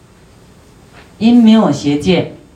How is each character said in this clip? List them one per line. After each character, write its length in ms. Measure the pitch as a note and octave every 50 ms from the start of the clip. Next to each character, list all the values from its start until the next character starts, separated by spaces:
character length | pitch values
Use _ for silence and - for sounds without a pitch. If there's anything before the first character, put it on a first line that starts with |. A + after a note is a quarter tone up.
| _ _ _ _ _ _ _ _ _ _ _ _ _ _ _ _ - _ - - - _ _
因 240 | - G#3+ A#3 A#3+ B3
没 100 | A3+ A3
有 200 | A3 A3 F#3+ D#3
邪 260 | C3+ - D3 C#3+ D3
见， 360 | D3 - F#3 F3 D3+ - - - - - _ _